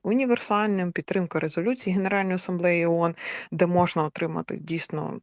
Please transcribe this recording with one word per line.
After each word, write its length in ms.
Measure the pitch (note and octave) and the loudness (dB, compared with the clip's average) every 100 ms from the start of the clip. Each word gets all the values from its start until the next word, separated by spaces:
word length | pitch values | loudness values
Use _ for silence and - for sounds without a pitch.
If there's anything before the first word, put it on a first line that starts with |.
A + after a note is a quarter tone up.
універсальним, 880 | - A#3+ C4 A#3+ - G#3 G#3+ G3 F3+ | 0 2 2 0 2 2 2 2 0
підтримка 480 | E3+ - G3 F3 D#3+ | -2 -2 -2 0 -2
резолюції 560 | D#3 E3+ F#3+ B3+ G3+ F#3+ | -2 -2 -2 -2 0 0
Генеральної 400 | F#3+ G3 F#3+ F3+ | 2 0 0 -2
Асамблеї 500 | - F3+ F3 E3+ E3+ | -2 0 2 4 4
оон, 300 | E3+ E3+ E3+ - - - | 2 2 -2 -8 -12 -6
де 140 | E3 F3 | 0 2
можна 380 | F3 F3+ E3+ | 4 2 2
отримати 540 | D3+ - E3 E3 D#3+ - | -2 -2 -4 -4 -6 -8
дійсно 600 | D#3 E3 - D3+ D#3 C3+ | -6 -6 -4 -6 -6 -8